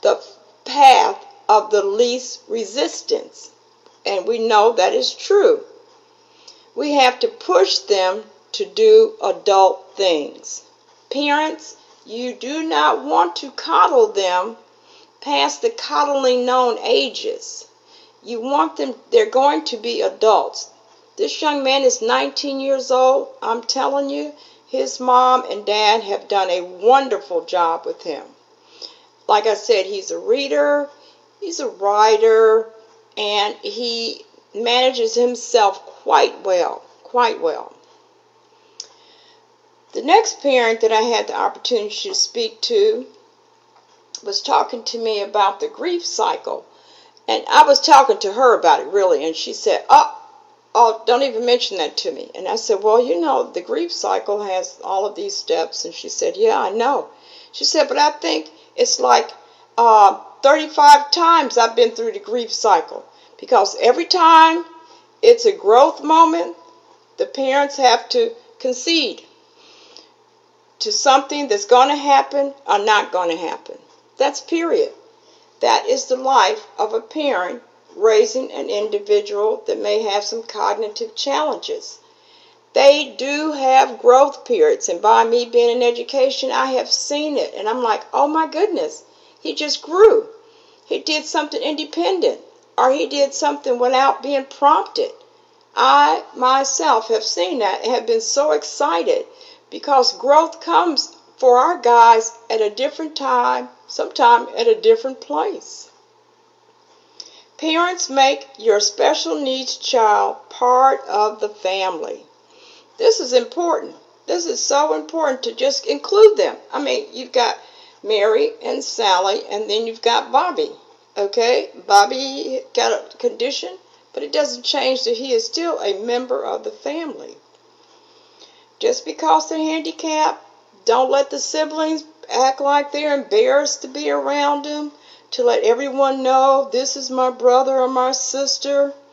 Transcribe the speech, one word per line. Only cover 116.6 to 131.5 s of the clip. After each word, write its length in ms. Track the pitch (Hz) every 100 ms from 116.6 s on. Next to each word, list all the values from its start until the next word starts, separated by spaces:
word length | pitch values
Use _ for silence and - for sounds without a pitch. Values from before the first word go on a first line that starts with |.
| -
I 100 | 254
mean, 260 | 277 254 202
you've 180 | 233 254
got 260 | 262 233 - - - - _
Mary 480 | 196 214 202 220 147 -
and 220 | - -
Sally, 580 | - - 185 180 190 208 -
and 200 | 202 214
then 180 | 208 226
you've 140 | 226
got 300 | 233 233 202
Bobby. 400 | 254 349 294 226 - _ _ _ -
Okay, 520 | 202 220 233 262 - - -
Bobby 760 | 202 208 262 269 277 277 262 -
got 180 | - 226
a 260 | 208 - -
condition, 600 | 240 - 247 269 370 370 _ _ _
but 100 | -
it 80 | 285
doesn't 320 | 302 285 240
change 400 | - 285 262 262
that 120 | 220 233
he 160 | 269
is 120 | 233 226
still 340 | - 339 311
a 200 | 202 196
member 440 | 226 240 254 247
of 200 | - -
the 80 | -
family. 640 | - 277 311 320 226 - - _ _ _ _ _ _ _ _ _ _ - _ _ _
Just 260 | 220 - -
because 440 | - 320 320 311
they're 80 | 320
handicapped, 880 | 311 320 311 - 320 311 311 - - _ _ _ -
don't 240 | 233 262
let 200 | 277 277
the 100 | 294
siblings 640 | -